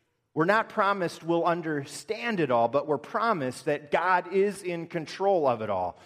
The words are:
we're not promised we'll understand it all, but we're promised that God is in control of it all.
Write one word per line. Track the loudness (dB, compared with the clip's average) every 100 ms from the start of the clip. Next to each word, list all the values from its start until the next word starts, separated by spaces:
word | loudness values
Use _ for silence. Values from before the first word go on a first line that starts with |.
| _ _ _
we're | 0 2
not | 2 0
promised | 0 0 2 -2 -4
we'll | -2 0 2
understand | 0 -2 -6 -6 -14 -10 -6 -4 -2
it | 2
all, | 4 4
but | 2 0
we're | -4
promised | -2 -2 0 0 -2 -4 -4
that | -4 0
God | 0 4 2 2
is | 2 2 0
in | -8 -8 -6
control | -8 -8 -2 2 4 4
of | 2
it | -2
all. | -2 -4 -8